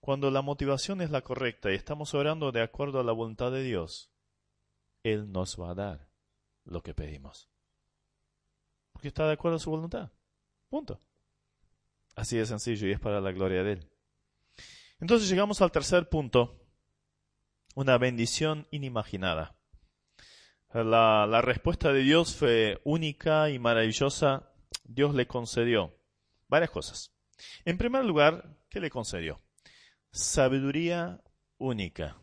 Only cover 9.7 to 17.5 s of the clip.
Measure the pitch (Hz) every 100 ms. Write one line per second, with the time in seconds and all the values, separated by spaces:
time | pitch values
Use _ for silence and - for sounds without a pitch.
9.7 | 156 165 247 202 _ _ _ _ _ _
10.7 | 277 294 - _ _ _ _ _ _ _
11.7 | _ _ _ _ - 110 117 110 107 120
12.7 | 110 101 101 113 104 98 92 95 92 98
13.7 | 98 78 _ _ _ _ _ _ - -
14.7 | - - _ 165 233 202 185 208 208 180
15.7 | 160 135 180 170 160 131 123 120 - _
16.7 | _ _ _ _ _ _ _ _